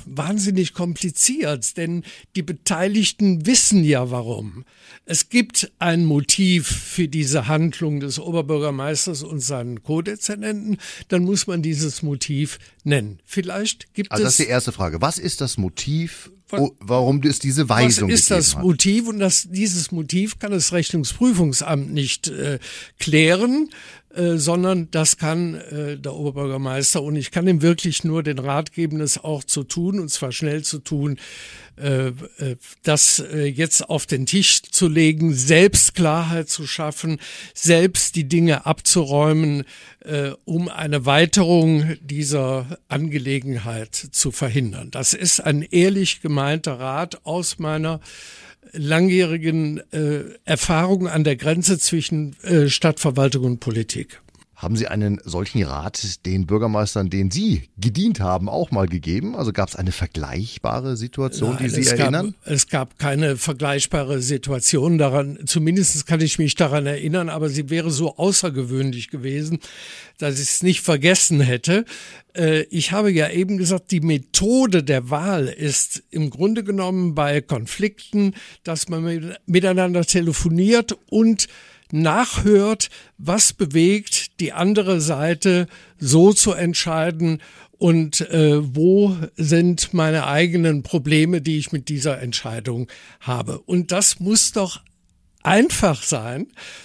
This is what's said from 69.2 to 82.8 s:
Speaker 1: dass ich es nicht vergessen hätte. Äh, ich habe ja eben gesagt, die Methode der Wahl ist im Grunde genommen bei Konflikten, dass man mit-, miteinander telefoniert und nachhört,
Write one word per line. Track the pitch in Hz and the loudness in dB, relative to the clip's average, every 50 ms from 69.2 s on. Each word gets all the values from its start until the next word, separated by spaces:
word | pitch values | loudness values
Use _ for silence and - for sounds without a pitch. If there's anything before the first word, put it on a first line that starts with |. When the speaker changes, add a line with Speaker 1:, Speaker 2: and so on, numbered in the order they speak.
| 120 135 135 143 151 156 170 151 - - - - - - - - - - _ - | -8 -6 -6 -6 -4 -4 -6 -6 -6 -10 -20 -20 -20 -18 -20 -20 -20 -20 _ -6
Speaker 1:
dass | 156 147 139 131 | -6 -4 -4 -2
ich | 143 - | -2 -2
es | - - 175 | -2 0 2
nicht | 185 175 - | 2 2 2
vergessen | - - 165 143 135 170 185 185 - - 165 143 | 2 0 0 2 4 4 4 4 2 2 4 4
hätte. | 139 123 123 120 - - 175 208 233 - - - - - - - - _ - | 4 2 2 0 0 2 2 2 0 -2 -8 -16 -18 -20 -20 -20 -20 _ -4
Äh, | 180 170 160 160 156 156 | -2 0 2 2 2 0
ich | - - 170 143 - | -2 -2 -4 -2 -2
habe | 180 202 214 208 190 | 0 0 2 2 4
ja | 160 151 147 | 2 2 2
eben | - 170 190 185 208 190 | 0 0 0 0 0 0
gesagt, | 185 170 190 180 - - 196 | 0 0 0 -2 -2 -2 0
die | 170 | 0
Methode | 147 165 156 139 127 - - - 190 208 247 262 262 240 185 170 143 | 2 2 2 0 0 -2 -2 0 2 4 4 4 4 4 2 2 2
der | 135 143 131 120 123 | 2 0 0 -2 -2
Wahl | 151 143 165 196 196 165 139 | -4 -2 -2 -2 0 0 -2
ist | 127 - - 156 147 131 - - - - - - _ | -2 -4 -4 -4 -2 -2 -2 -2 -4 -6 -10 -12 _
im | - 160 156 143 | -6 -4 -4 -4
Grunde | 120 127 170 202 220 233 208 | -2 -2 0 0 0 0 -2
genommen | 196 208 196 190 185 185 185 180 175 151 | -2 -2 -2 -2 -2 0 0 0 0 0
bei | 151 147 143 143 147 - | 0 0 0 0 0 -2
Konflikten, | - 147 117 113 - - - 196 214 - - - - - 208 202 196 190 - - - - - - | -2 -4 -4 -4 -6 -4 -2 -2 -2 -2 -6 -10 -4 0 0 0 0 0 -4 -10 -20 -20 -12 -8
dass | 175 165 156 - - | -6 -6 -4 -4 -4
man | 170 160 165 | -4 -4 -2
mit-, | 170 170 165 156 170 - - _ | -2 -4 -4 -6 -8 -12 -10 _
miteinander | - 170 185 180 190 185 185 185 180 180 175 170 | 2 2 4 4 4 2 2 2 2 2 2 2
telefoniert | - - 185 170 170 151 - - 175 160 170 185 208 233 233 233 233 - - _ _ | 2 2 2 2 2 0 0 0 0 2 4 4 6 4 4 4 0 -4 -10 _ _
und | - 214 226 226 226 196 - - - - - - - _ _ _ | 2 4 4 4 4 2 -2 -6 -8 -14 -20 -20 -20 _ _ _
nachhört, | - 151 165 160 156 214 247 - - - - 202 214 196 202 208 220 - | 0 0 2 2 2 2 0 0 0 0 4 6 6 6 6 2 0 -2